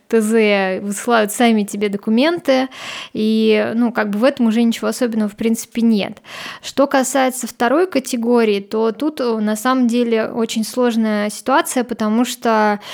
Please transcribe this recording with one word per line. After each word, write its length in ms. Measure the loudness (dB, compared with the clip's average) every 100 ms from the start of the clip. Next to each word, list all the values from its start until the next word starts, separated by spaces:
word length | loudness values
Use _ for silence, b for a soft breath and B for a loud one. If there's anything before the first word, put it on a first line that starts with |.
| _
Т 120 | 0
З, 580 | 2 2 4 2 0 -2
высылают 500 | -6 -6 0 2 0
сами 320 | 2 2 2
тебе 240 | 0 -2 -4
документы, 800 | -4 0 2 2 0 0 0 0 B B B B
и, 600 | -4 0 2 4 2 2 0
ну, 160 | 0
как 180 | 0 -2
бы 80 | 0
в 60 |
этом 240 | 0 2 2
уже 160 | 2
ничего 240 | 2 0 -4
особенного 420 | -2 -2 -2 -4
в 60 | -2
принципе 460 | -2 -2 -4 -2
нет. 400 | 2 2 0 -8 B B B B
Что 240 | -6 0 2
касается 580 | 2 0 0 0 -2 -8
второй 400 | -2 0 2 2
категории, 760 | -2 -2 -4 2 2 4 0
то 320 | -2 -2 -2
тут, 300 | -2 -4 -2
э, 160 | -2 0
на 180 | -2 0
самом 320 | 0 2 2
деле 380 | 2 2 0 -2
очень 380 | -4 -4 -2
сложная 680 | -4 0 0 2 0 0 -2
ситуация, 540 | -4 0 0 0 -2
потому 420 | -4 -4 0 0 0
что 540 | -2 0 2 2 0 B